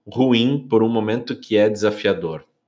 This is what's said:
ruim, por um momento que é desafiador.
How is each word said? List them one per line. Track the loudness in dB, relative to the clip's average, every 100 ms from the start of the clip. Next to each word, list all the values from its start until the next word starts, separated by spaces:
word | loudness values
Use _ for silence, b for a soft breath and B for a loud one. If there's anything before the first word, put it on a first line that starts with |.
| -10
ruim, | 0 2 4 2 -2 0
por | 2
um | 2
momento | 0 -2 -4 -6 -10
que | -2 2
é | 2
desafiador. | 2 -2 0 -2 -2 -4 -10 -14 _